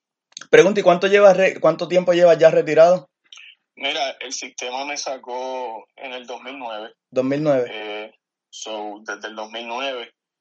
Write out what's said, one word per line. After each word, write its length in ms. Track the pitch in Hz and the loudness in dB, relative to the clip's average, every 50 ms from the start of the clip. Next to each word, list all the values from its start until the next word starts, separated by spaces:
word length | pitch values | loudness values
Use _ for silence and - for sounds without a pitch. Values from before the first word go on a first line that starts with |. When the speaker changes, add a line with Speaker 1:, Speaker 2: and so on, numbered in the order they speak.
| _ _ _ _ _ _ _ - - - | _ _ _ _ _ _ _ -20 -2 4
Speaker 1:
pregunta, 300 | - 151 165 190 214 202 | 6 6 6 6 4 2
¿y 40 | 185 | 4
cuánto 240 | - 175 180 202 190 | 4 4 4 2 2
llevas 300 | 202 202 202 196 180 175 | 4 6 6 6 6 6
re-, 220 | 190 - - - | 2 0 0 0
cuánto 280 | - 160 165 165 175 151 | 0 0 0 0 -4 -2
tiempo 260 | 175 180 180 180 175 | 0 0 2 2 2
llevas 240 | 175 175 170 165 156 | 4 6 6 6 6
ya 120 | 160 160 | 6 4
retirado? 600 | 165 170 156 151 151 156 160 175 185 180 - _ _ _ _ _ - - - - _ _ _ _ _ | 4 4 0 2 4 6 6 6 6 2 -2 _ _ _ _ _ -20 -20 -20 -20 _ _ _ _ _
Speaker 2:
Mira, 420 | - 131 139 151 160 143 - - - | -10 -8 -6 -4 -4 -6 -6 -8 -10
el 120 | 127 127 | -14 -12
sistema 540 | - - 135 123 - - 127 123 127 131 139 | -12 -12 -14 -14 -14 -14 -12 -10 -8 -8 -8
me 120 | 147 147 143 | -8 -10 -10
sacó 880 | - 156 131 127 113 127 120 127 131 131 131 127 123 113 113 107 - _ _ | -10 -10 -10 -12 -12 -12 -10 -10 -8 -8 -8 -8 -8 -10 -12 -14 -18 _ _
en 180 | - 139 131 127 | -20 -16 -16 -14
el 120 | 127 123 120 | -14 -14 -14
dos 140 | 123 120 | -16 -16
mil 160 | 120 127 139 139 | -16 -16 -16 -14
nueve. 360 | 127 117 110 104 110 117 - _ _ _ | -14 -12 -12 -12 -14 -16 -18 _ _ _
Speaker 1:
Dos 160 | 127 131 127 | -6 -6 -4
mil 160 | 131 139 147 | -4 -4 -4
nueve. 280 | 156 151 139 131 120 113 110 | -2 -2 0 -2 -2 -4 -8
Speaker 2:
Eh, 380 | 107 107 107 104 107 107 110 - _ _ _ _ _ _ _ | -12 -12 -12 -12 -12 -14 -16 -18 _ _ _ _ _ _ _
so, 500 | - - - 110 110 107 107 107 101 107 | -20 -20 -16 -14 -12 -12 -12 -12 -14 -14
desde 280 | 110 110 104 101 107 107 | -14 -14 -14 -12 -14 -14
el 60 | 110 | -14
dos 140 | 110 107 110 | -14 -14 -14
mil 160 | 110 117 120 117 | -14 -14 -12 -12
nueve, 460 | 117 127 135 139 131 120 117 - _ _ _ _ _ _ | -10 -8 -8 -8 -8 -10 -12 -16 _ _ _ _ _ _